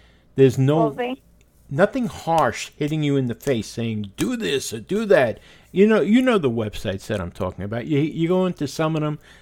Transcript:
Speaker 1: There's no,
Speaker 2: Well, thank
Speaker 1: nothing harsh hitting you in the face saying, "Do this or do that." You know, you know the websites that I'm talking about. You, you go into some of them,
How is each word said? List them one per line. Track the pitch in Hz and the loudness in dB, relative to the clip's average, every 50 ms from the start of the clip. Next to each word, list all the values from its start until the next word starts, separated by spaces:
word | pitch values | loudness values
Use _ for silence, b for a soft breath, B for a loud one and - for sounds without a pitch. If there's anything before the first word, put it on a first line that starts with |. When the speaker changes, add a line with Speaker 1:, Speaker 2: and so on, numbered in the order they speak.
| b b b b b b _ | b b b b b b _
Speaker 1:
There's | - 135 131 127 135 | 4 4 6 6 4
no, | 135 135 147 160 | 2 2 4 2
Speaker 2:
Well, | 165 147 139 | 2 0 0
thank | 254 247 247 262 - _ _ _ _ _ _ _ _ _ - | -4 -6 -6 -8 -10 _ _ _ _ _ _ _ _ _ -8
Speaker 1:
nothing | 139 139 190 202 - 269 240 190 | 0 2 2 2 2 -2 -4 -4
harsh | - - - - 165 165 147 120 104 - - - - - | -6 -8 -4 0 2 2 2 2 0 -4 -8 -14 -8 -6
hitting | 151 147 156 156 151 | -4 -4 -2 -2 0
you | 143 139 139 | 0 2 0
in | 131 120 | 0 -2
the | 113 | -4
face | - - - 135 113 98 - | -4 -2 -2 -2 -2 -2 -6
saying, | - - 117 117 110 107 104 98 - - | -8 -6 -6 -4 -4 -6 -6 -8 -8 -6
"Do | 151 214 254 233 | -4 -4 -4 -4
this | 214 175 147 131 - - 104 | -4 -4 -4 -4 -4 -6 -10
or | 117 | -10
do | 104 - 185 214 233 | -8 -4 -4 -4 2
that." | 202 196 160 131 113 101 b b b b b b b | 4 4 4 4 2 0 b b b b b b b
You | - 170 196 214 | 2 4 6 6
know, | 220 208 | 6 4
you | 147 185 214 254 | 4 4 4 4
know | 254 262 233 202 | 4 4 2 2
the | 151 131 | 2 0
websites | 117 120 117 107 - - - 110 95 98 - - | 0 0 -4 -4 -6 -6 -6 -6 -6 -6 -6 -6
that | 113 101 | -6 -4
I'm | 90 87 | -4 -8
talking | - - 95 90 90 - 92 | -8 -6 -6 -6 -6 -6 -8
about. | 101 110 117 123 - | -8 -8 -8 -6 -2
You, | 156 139 | 0 0
you | 151 156 - 156 165 165 | 0 0 -2 -2 -2 0
go | 185 185 185 | 0 0 0
into | 185 170 - 151 139 | -2 -2 -4 -6 -8
some | - - 160 156 160 | -4 -2 -2 -2 -2
of | 160 | -2
them, | 151 151 151 147 b b b b | -2 -4 -4 -6 b b b b